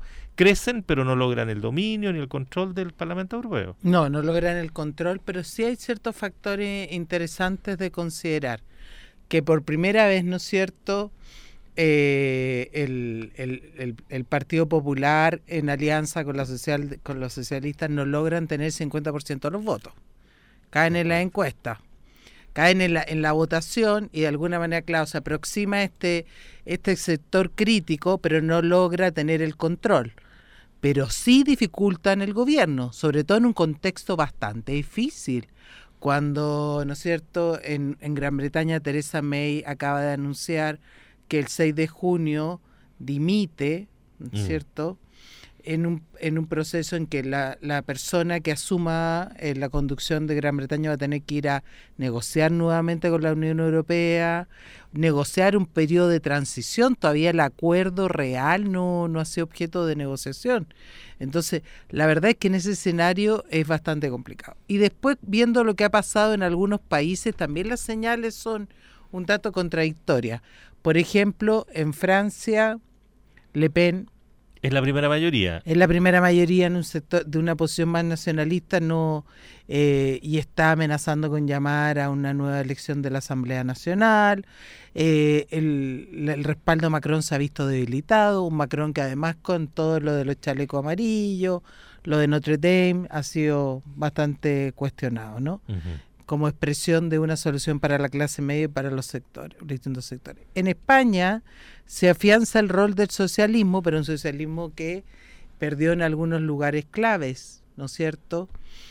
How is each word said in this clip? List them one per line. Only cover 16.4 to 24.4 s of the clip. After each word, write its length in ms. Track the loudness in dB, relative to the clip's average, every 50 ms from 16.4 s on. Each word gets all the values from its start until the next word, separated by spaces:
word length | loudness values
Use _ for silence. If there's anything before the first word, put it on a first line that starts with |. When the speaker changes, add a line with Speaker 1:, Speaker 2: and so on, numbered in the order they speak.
| -4
Speaker 2:
social-, 540 | -6 -6 -8 -4 -4 -2 -2 -4 -6 -10 -12 -12
con 180 | -10 -8 -8
los 120 | -8 -8 -8
socialistas 560 | -8 -8 -6 -6 -6 -6 -6 -6 -4 -4 -2
no 160 | -2 0 0
logran 440 | 0 0 0 0 0 0 -2 -2 -2
tener 220 | -4 -2 -2 -4 -4
cincuenta 400 | -4 -6 -6 -4 -4 -4 -4 -6
por 100 | -6 -6
ciento 260 | -8 -8 -6 -6 -6
de 40 | -6
los 120 | -4 -4
votos. 300 | -4 -4 -4 -6 -12 -20 -20 -20 _ -20 _ _ _ _ _ _ _ _ _ _ _
Caen 260 | 0 2 2 2 2
en 120 | 2 0 2
la 140 | 2 0 0
encuesta, 580 | -2 -2 -2 -2 -2 -2 -6 -10 -10 -10 -10 -12 -20 -20 -20 -20 -20 -20 _ -20 -20 -20 -20 -20 -10 -2
caen 280 | 4 4 6 6 6
en 140 | 4 2 2
la, 100 | 0 0
en 160 | -2 -2 0 0
la 80 | 2 2
votación 760 | 2 2 2 0 -2 -2 -2 -2 0 2 2 2 2 0 -4 -4
y 100 | -2 0
de 60 | 0
alguna 300 | 0 0